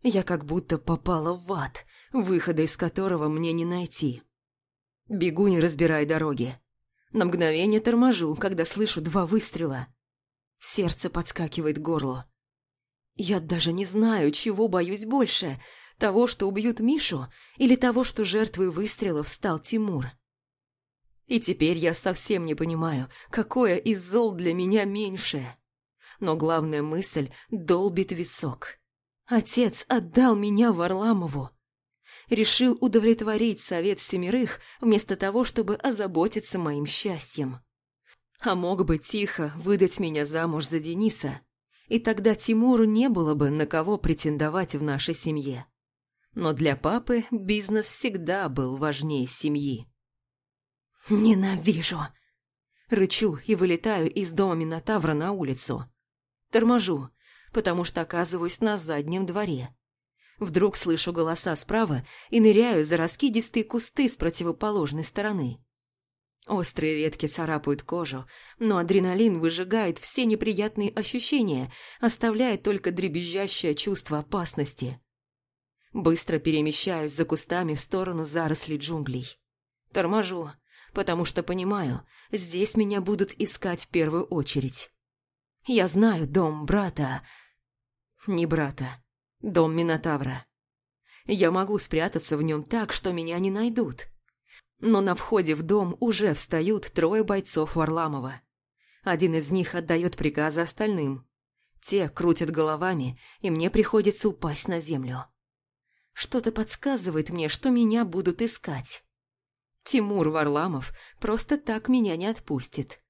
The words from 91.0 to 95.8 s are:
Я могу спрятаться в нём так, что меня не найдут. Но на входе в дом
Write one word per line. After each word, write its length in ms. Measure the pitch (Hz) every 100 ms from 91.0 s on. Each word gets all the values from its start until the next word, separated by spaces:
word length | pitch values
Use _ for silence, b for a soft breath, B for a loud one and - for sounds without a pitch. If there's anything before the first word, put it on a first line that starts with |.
| b b
Я 260 | b 202 170
могу 300 | 185 190 208
спрятаться 560 | - 160 170 165 - 147
в 60 |
нём 240 | 160 151 147
так, 260 | 233 214
что 220 | - 190
меня 260 | 175 165 170
не 100 | 190
найдут. 580 | 196 233 226 190 123 - - _ _ b b b _
Но 200 | 226 214
на 160 | 196 180
входе 400 | - 214 165 156
в 80 |
дом 320 | 160 208